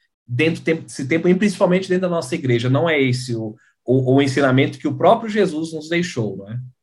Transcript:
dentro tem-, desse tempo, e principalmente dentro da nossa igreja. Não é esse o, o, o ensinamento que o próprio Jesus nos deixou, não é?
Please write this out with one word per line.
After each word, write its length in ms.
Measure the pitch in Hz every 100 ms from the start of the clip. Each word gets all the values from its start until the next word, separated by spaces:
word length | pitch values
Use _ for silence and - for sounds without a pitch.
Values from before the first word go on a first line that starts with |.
| _ _ -
dentro 360 | 123 156 -
tem-, 180 | - 160
desse 260 | - - 131
tempo, 220 | 165 175
e 60 | 180
principalmente 520 | 208 - 190 180 190
dentro 200 | 185 185
da 80 | 170
nossa 180 | -
igreja. 340 | 170 131 120 123
Não 220 | 131 123
é 100 | 151
esse 360 | 135 123 127 113
o, 180 | 110 - _ _
o, 300 | - 131 127
o 80 | 131
ensinamento 560 | 143 139 135 127 139 -
que 100 | 151
o 80 | 127
próprio 340 | 170 226 226
Jesus 420 | 208 185 151 160
nos 160 | 160 151
deixou, 480 | 170 175 127 107 95
não 100 | 98
é? 100 | 123 127 -